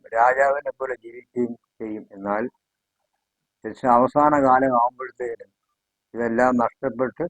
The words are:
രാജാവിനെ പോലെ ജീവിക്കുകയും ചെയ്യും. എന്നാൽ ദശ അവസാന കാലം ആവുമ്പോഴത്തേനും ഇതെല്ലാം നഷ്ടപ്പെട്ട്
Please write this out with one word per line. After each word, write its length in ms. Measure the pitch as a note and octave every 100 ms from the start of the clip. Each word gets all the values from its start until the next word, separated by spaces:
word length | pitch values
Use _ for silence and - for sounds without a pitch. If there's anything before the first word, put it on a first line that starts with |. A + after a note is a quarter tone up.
| -
രാജാവിനെ 580 | A2+ B2 C3 C#3 C#3+ C3+ -
പോലെ 160 | C3
ജീവിക്കുകയും 580 | B2 - - - B2 A#2+ A#2+ _ -
ചെയ്യും. 280 | A2 G#2+ -
എന്നാൽ 320 | G2 G2 G#2 B2 - _ _ _ _ _ _ _ _ _ _
ദശ 200 | A2 - C#3 D3
അവസാന 360 | B2+ D3 D3 D3 C3+
കാലം 280 | B2+ C3+ A#2+
ആവുമ്പോഴത്തേനും 720 | B2 B2+ B2+ - A#2+ A2+ - _ _ _ _ _ _
ഇതെല്ലാം 380 | A2+ A#2 A2+ B2+ B2
നഷ്ടപ്പെട്ട് 680 | A2+ - C3+ A#2 B2+ -